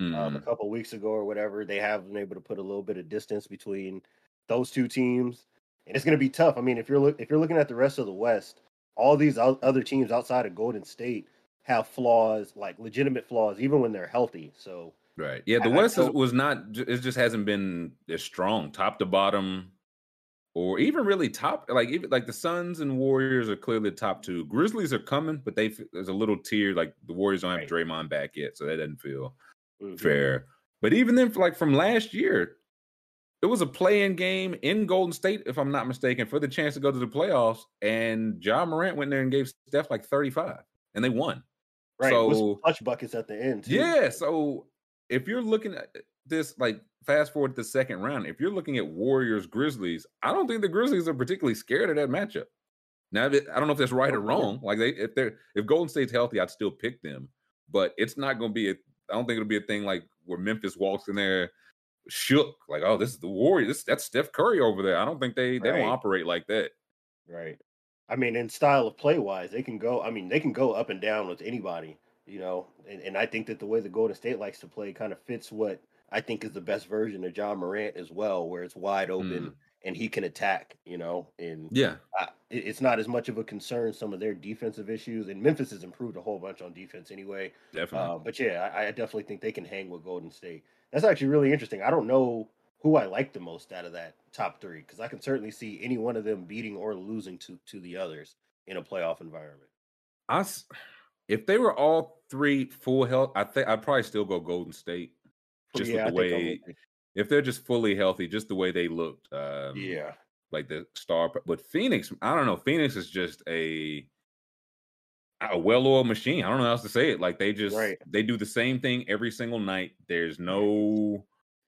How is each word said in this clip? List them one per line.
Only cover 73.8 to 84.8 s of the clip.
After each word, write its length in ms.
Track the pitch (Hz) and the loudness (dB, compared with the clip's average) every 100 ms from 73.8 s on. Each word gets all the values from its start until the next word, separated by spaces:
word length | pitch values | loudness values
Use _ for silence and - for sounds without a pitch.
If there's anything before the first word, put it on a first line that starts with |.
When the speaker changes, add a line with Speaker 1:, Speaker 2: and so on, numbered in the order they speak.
Speaker 1:
the 80 | 98 | -2
Golden 260 | 101 110 95 | 0 -2 -2
State 240 | 117 113 | -6 -6
likes 200 | 101 - | -8 -12
to 60 | 90 | -16
play 260 | - 101 | -12 -12
kind 180 | - 107 | -10 -10
of 100 | 95 | -10
fits 280 | - 117 - | -10 -12 -10
what 300 | 107 107 95 _ _ _ | -4 -4 -4 _ _ _
I 120 | 110 | -6
think 240 | 110 107 110 | -4 -6 -8
is 80 | |
the 80 | 95 | -8
best 260 | 85 101 - | -4 -4 -2
version 380 | 107 110 98 90 | -2 -2 -4 -8
of 100 | 87 | -6
Ja 180 | 104 | -4
Morant 440 | 101 90 101 104 - | -4 -4 -4 -6 -8
as 140 | 82 | -12
well, 360 | 85 107 92 85 | -4 -2 -2 -4
where 160 | 87 | -8
it's 120 | 90 - | -10 -6
wide 320 | 98 98 95 | -2 0 0
open 400 | 92 92 90 71 | -2 -4 -6 -8
Speaker 2:
Mm. 60 | - _ _ | -12 _ _
Speaker 1:
and 120 | 95 92 | -12 -6
he 100 | 113 | -6
can 160 | - | -4
attack, 540 | 90 - 101 92 - - - | -6 -2 -2 -2 -6 -20 -14
you 120 | 87 | -10
know, 360 | 85 90 82 - | -6 -6 -8 -12
and 320 | 85 80 78 | -12 -12 -4
Speaker 2:
Yeah. 280 | 123 113 78 _ 92 | 0 0 -2 _ -6
Speaker 1:
I, 120 | 90 - _ | -6 -10 _
it, 160 | 117 104 | -8 -8
it's 140 | 107 | -2
not 160 | 131 110 | 0 0
as 100 | 110 | 0
much 180 | 120 120 | -4 -4
of 100 | 110 | -6
a 60 | |
concern, 480 | 110 104 - 120 113 | -8 -12 -8 -4 -4
some 220 | 104 107 | -6 -8
of 80 | 92 | -6
their 120 | 107 | -6
defensive 560 | 95 95 110 110 107 | -6 -10 -8 -8 -8